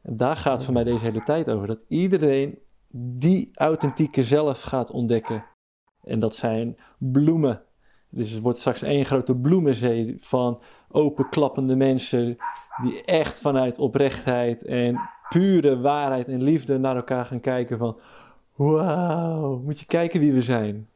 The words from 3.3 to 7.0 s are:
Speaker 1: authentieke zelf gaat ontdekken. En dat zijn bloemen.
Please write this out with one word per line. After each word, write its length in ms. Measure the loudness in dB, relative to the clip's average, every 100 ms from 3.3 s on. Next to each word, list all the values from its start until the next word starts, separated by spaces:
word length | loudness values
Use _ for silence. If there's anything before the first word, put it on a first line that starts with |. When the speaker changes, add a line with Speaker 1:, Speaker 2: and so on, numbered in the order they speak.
| 2 0
Speaker 1:
authentieke 720 | -2 0 2 -2 0 0 2
zelf 380 | 2 2 2 -2
gaat 300 | -4 -4 -4
ontdekken. 520 | -4 0 0 0 -8 -8 _ _ _ _ _
En 160 | -6 -2
dat 160 | -2 -2
zijn 420 | -4 -2 -4 -10 -20
bloemen. 640 | _